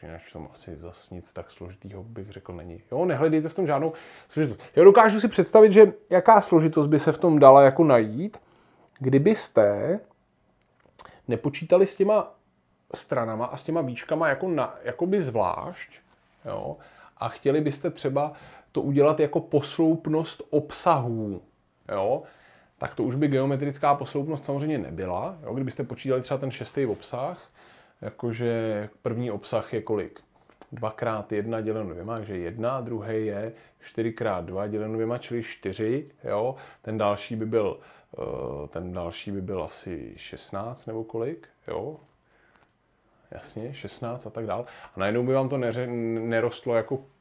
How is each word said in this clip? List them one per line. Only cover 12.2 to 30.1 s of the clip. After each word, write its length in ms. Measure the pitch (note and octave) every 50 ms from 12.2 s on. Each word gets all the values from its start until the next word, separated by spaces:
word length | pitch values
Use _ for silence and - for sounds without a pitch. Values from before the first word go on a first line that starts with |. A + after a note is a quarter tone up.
| - - - _ _ _ _ _ _ _ _ _ _ _ -
stranama 520 | - - - D3+ C3 A#2 A2+ A2 A2 A#2+
a 120 | C3 - C3
s 60 | -
těma 180 | - D#3 E3+
výškama 480 | D#3 B2+ B2 A#2 - - D#3 D#3 E3 D#3
jako 200 | C#3 C3+ - F#3
na, 260 | F3 D3 B2 G#2+ - - -
jakoby 380 | A#2+ B2 - E3+ F3+ F#3+ G#3
zvlášť, 760 | E3+ C3+ A2+ A2+ G2 F2+ E2+ - - D3+ F3+ - - - - - _ _ _ _ _ _ _ _ _
jo, 320 | - G2 G2+ G2+ - - - - - - - - - _ _
a 120 | G#2+ A#2
chtěli 320 | - - - C#3 C3+ D#3
byste 280 | D#3 D3 C3+ - - C3+
třeba 440 | - - - C#3+ C3 C#3 D3 D3+ D3 - - - - - _ _
to 100 | _ -
udělat 380 | - C#3 C#3 C#3+ C#3 D3 D#3 D3+
jako 200 | D#3 C#3+ - E3+
posloupnost 1040 | D#3+ - - D3 C#3 - - - E3 D#3+ E3 E3 - D#3+ D#3 D#3 D#3+ D#3+ - - - _
obsahů, 920 | - D3+ - D3 - - - F3+ E3 C#3+ A#2+ B2 A#2 A2+ A2 G#2 G2 F2 - _ _ _ _ _ _ _ _ -
jo, 320 | G#2 G2+ F#2+ G#2+ B2+ D#3 - - - _ _ - _ _ _ _ _ _
tak 180 | - - -
to 80 | - A#2
už 120 | A#2+ A#2+
by 120 | C3+ D3+ D3
geometrická 680 | C3+ C3 C3+ C#3 C#3 C3+ C#3+ C#3+ C#3 - - C#3+ C#3+
posloupnost 500 | C#3 C3+ - - C#3+ C#3 D#3 D#3+ C#3 -
samozřejmě 320 | - C#3 C#3 C#3+ D#3 D#3 C3
nebyla, 600 | F#2 C2+ D#2+ E2 F#2+ F#2 F2+ F2+ A#2 E3+ G3 E3 D3+
jo, 100 | - G#2+
kdybyste 300 | C3 C3+ B2+ - - E3
počítali 380 | - A#2+ - - C3+ C3 C3
třeba 160 | B2+ - C#3+ C3
ten 140 | C#3 C3+
šestý 340 | A#2 - A#2+ - - - C#3
obsah, 640 | A#2 G2+ - - - - A#2+ C3 D#3 F3+ - - _ _ _ - - - - _ _ _ _
jakože 880 | - G#2+ - - - A#2+ A2+ A2+ A#2+ A#2 A#2 A2+ A2+ A2 G#2+ G#2 G#2 G#2 - _
první 300 | _ B2+ A#2 A2+ B2 B2
obsah 420 | G2+ G#2 - - - A2 G2+ - -
je 80 | A2+
kolik? 380 | G#2 - A2 G#2 F2 D#2